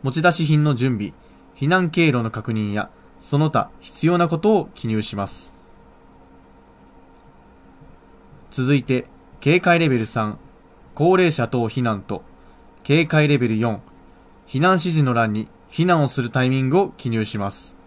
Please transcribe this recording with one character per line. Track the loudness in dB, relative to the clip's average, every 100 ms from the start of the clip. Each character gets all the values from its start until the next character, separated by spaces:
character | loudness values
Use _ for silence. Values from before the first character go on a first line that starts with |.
持 | -4
ち | 2
出 | 2
し | 2 2
品 | 2
の | 2
準 | 0 0 -2
備、 | -6 -12 -20 -20 -20 -6
避 | 0
難 | 0 0
経 | 2 2
路 | 2
の | -4
確 | -6 -6
認 | -4 -4
や、 | -4 -6 -12 -20 -20
そ | -4 0
の | 0
他 | 0 -4 -10
必 | -18 -2 0
要 | 2
な | 0
こ | 0
と | 2 2
を | 0
記 | -10 -4
入 | -4
し | -4 -6
ま | -8
す。 | -10 -16 -20 -20 -20 -20 -20 -20 -20 -20 -20 -20 -20 -20 -20 -20 -20 -20 -20 -20 -20 -20 -20 -20 -20 -20 -20 -20 -20 -20 -20 -12
続 | -4 0
い | 0
て、 | 2 -2 -4 -20 -20 -4
警 | 2 2
戒 | 4 2
レ | 4
ベ | 0
ル | -2
三、 | -2 -4 -6 -18 -20 _ -20 -20 -2
高 | 2 4
齢 | 2
者 | 0 -2
等 | -2 -2
避 | -2
難 | -2 -4
と、 | -6 -10 -12 -20 -20 -20 -20 -18
警 | 0 0 2
戒 | 2 2
レ | 2
ベ | 0
ル | 0
四、 | -2 -4 -10 -20 -20 -20 -20 -20 -8
避 | 0
難 | 2
指 | 2
示 | 0 0
の | 2
欄 | 2 0
に | -2 -8 -16 -12
避 | -2 2
難 | 2
を | 2
す | -2
る | -4
タ | 0 0
イ |
ミ | 0
ン | 2
グ | 2
を | 0 -4
記 | -4
入 | -2 -2
し | -4
ま | -6
す。 | -8 -16 -20